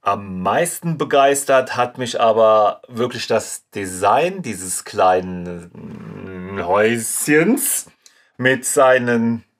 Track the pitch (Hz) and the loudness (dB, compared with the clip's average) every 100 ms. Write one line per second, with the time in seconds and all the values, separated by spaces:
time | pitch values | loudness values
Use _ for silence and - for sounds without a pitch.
0 | - 117 101 92 92 123 165 - 170 151 | -2 -4 -4 -6 -2 0 -2 -4 -6 -4
1 | 151 143 139 139 - 135 127 - 123 - | 0 2 4 2 2 0 0 -2 -4 -4
2 | 123 - 117 110 110 110 104 - - 120 | -6 0 2 4 4 6 2 -2 -12 -4
3 | 123 120 - 110 - - _ 104 98 92 | -4 -4 -2 -2 -2 -14 _ -10 -8 -2
4 | 101 143 170 190 139 95 92 87 - 104 | 2 2 0 -4 -8 -8 -8 -10 -8 0
5 | 95 92 92 90 87 87 85 - - - | 2 2 0 -8 -10 -12 -14 -18 -16 -16
6 | 53 101 - 92 92 98 87 98 107 117 | -14 -14 -14 -12 -10 -8 0 2 4 2
7 | 110 - - 151 170 285 - - - _ | -4 -6 2 4 4 2 0 -4 -8 _
8 | _ _ _ _ 127 131 - - 131 127 | _ _ _ _ 2 2 0 4 6 6
9 | 120 120 117 117 - | 4 2 2 -2 -6